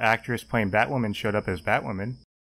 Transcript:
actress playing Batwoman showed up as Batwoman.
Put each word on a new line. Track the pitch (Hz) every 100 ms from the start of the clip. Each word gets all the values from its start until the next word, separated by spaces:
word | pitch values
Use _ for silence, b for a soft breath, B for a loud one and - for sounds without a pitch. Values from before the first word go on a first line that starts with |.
actress | 113 113 - 117
playing | - 120 101
Batwoman | 107 127 139 110
showed | 101 110
up | 104 104
as | 90
Batwoman. | 101 120 139 95 107 131 _ _